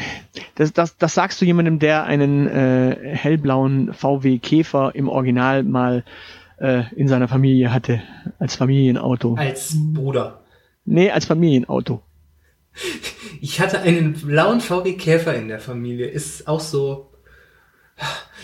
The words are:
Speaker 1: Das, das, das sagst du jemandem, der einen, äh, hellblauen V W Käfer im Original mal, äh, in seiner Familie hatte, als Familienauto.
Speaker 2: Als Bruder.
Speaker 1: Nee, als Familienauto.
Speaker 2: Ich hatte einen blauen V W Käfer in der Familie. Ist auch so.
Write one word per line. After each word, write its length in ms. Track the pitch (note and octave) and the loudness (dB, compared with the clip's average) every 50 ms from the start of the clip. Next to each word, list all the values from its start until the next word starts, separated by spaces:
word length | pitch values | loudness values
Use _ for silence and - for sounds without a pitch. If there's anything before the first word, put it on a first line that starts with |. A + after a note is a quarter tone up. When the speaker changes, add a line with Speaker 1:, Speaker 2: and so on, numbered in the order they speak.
| - - - - - - - - - - _ | -10 -10 -12 -14 -16 -20 -20 -18 -20 -10 _
Speaker 1:
Das, 180 | - D#3 D3+ - | -2 -2 0 0
das, 240 | - E3+ D#3+ - - | 0 -2 -2 -2 -2
das 160 | F3 D#3+ - | -2 0 0
sagst 260 | F#3 F3 G3 - - | 0 -2 -2 -2 0
du 40 | F#3+ | 2
jemandem, 340 | F3 F3 F3 E3+ E3 D#3+ D3+ | 2 4 4 2 2 2 2
der 240 | D3+ D3+ D#3 D#3 D#3 | 2 2 2 2 0
einen, 440 | - D3 C#3+ C#3+ C#3 C#3+ C#3+ C#3+ - | 0 0 2 2 2 2 2 2 2
äh, 680 | - C3+ C3 B2+ B2+ B2+ B2+ B2+ - - - C3+ - | 2 2 2 2 4 4 2 2 0 -2 -6 -8 -6
hellblauen 800 | C#3 - C#3+ D#3+ D#3 C#3+ C#3 C3 C3 C3 C3+ C3+ C3+ C3 - - | -2 0 0 0 2 2 2 2 2 2 2 2 0 0 -2 -4
V 300 | - - C3+ C#3 C#3 C3 | -2 -2 0 0 2 2
W 140 | C3+ C3 A#2+ | 2 0 0
Käfer 540 | - - D3 D#3 E3 - - C#3 C3+ C3+ - | 0 2 2 2 2 2 0 0 0 0 -2
im 120 | C#3+ C#3 C3 | -2 -4 -2
Original 560 | - C3+ B2+ B2+ A#2+ B2 B2+ C3 C3+ C#3 C3 | 0 0 0 2 2 2 2 2 2 2 0
mal, 400 | C#3 C3+ B2+ B2+ B2 B2 B2 A#2+ - - - - - - - - - _ - | 0 0 0 0 0 0 -2 -4 -6 -12 -20 -20 -20 -20 -20 -20 -20 _ -4
äh, 240 | C3+ C3+ B2+ B2 A#2 A2+ - | -2 0 0 0 0 -2 -2
in 120 | - C#3+ C3+ | 0 2 2
seiner 200 | C3+ B2 B2+ A#2 | 4 2 2 2
Familie 440 | C3 C3 C3+ C3+ C3 B2+ B2 A#2+ | 2 2 4 4 4 4 4 4
hatte, 300 | A2+ B2+ - - A#2+ A2+ - - - - - - - - | 2 0 0 0 -2 -2 -4 -8 -16 -16 -14 -14 -8 -6
als 160 | D#3+ C3+ - | -6 -6 -2
Familienauto. 800 | - - B2+ C3+ C#3 C3+ B2+ B2 - - C3 B2+ A#2+ - A#2+ A#2+ | 0 0 2 4 4 4 4 2 2 0 -2 -2 0 0 0 0
Speaker 2:
Als 400 | A#2+ C#3+ C3 C3 - - - D#3 | 0 -2 -4 -4 -6 -6 -4 -2
Bruder. 680 | D#3 D3+ D#3 D#3 D#3 C3+ C3+ C3 B2 G#2+ - - - _ _ _ _ _ _ _ _ _ | -2 -2 -2 -2 -2 -2 -2 -2 -4 -4 -6 -10 -16 _ _ _ _ _ _ _ _ _
Speaker 1:
Nee, 260 | - D#3+ E3 F#3 G3+ | 0 2 4 4 4
als 140 | - D#3 - | 2 0 0
Familienauto. 760 | - E3 D#3+ E3+ E3 C#3+ B2+ A#2+ - C#3 C3 B2 - B2 A2+ - _ _ _ _ _ _ _ _ _ _ _ _ _ _ - - F4+ D4+ A3+ - - - - - G#3+ F3 D3 | 0 2 2 4 4 4 4 2 0 -2 -4 -2 -4 -6 -6 -8 _ _ _ _ _ _ _ _ _ _ _ _ _ _ -12 -10 -10 -10 -10 -12 -14 -14 -14 -16 -18 -14 -12
Speaker 2:
Ich 180 | - C3+ - - | -12 -8 -4 -2
hatte 200 | F#3+ G3 B3 A3+ | -2 -2 -2 0
einen 320 | F3+ F3 E3+ E3+ D#3+ D3+ D3 | 2 2 2 2 2 0 -2
blauen 480 | - - D3 D3 D#3 E3+ G3+ A#3 A#3 | -4 -4 0 2 2 4 4 2 0
V 220 | - - F3+ F3+ F#3 | 0 -2 -2 -2 -2
W 80 | F#3+ F3+ | -2 -4
Käfer 420 | - - D#3+ D#3+ E3 E3 E3 C#3+ | -2 0 2 2 2 2 0 -4
in 120 | A#2 A2 A2 | -4 -6 -8
der 120 | A2 G#2+ | -10 -10
Familie. 480 | - - B2 A#2+ A#2+ A#2+ A#2+ A#2+ B2 D3 | -10 -10 -10 -8 -8 -6 -6 -6 -6 -6
Ist 400 | D3 D3 C#3+ - - - - - | -6 -8 -10 -10 -12 -10 -6 -4
auch 120 | D3+ D#3+ | -4 -4
so. 520 | D#3 - - C#3 C#3 C#3 C#3 - - _ _ _ _ _ _ - _ _ _ _ _ _ _ _ _ _ _ - - - - - - - - - | -4 -4 -4 -2 -2 -2 -4 -8 -12 _ _ _ _ _ _ -20 _ _ _ _ _ _ _ _ _ _ _ -12 -10 -10 -10 -12 -14 -18 -20 -20